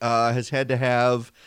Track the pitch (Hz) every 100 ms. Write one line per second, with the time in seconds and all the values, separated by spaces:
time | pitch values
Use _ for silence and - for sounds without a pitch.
0 | 117 117 117 123 117 139 131 123 131 123
1 | 123 123 117 _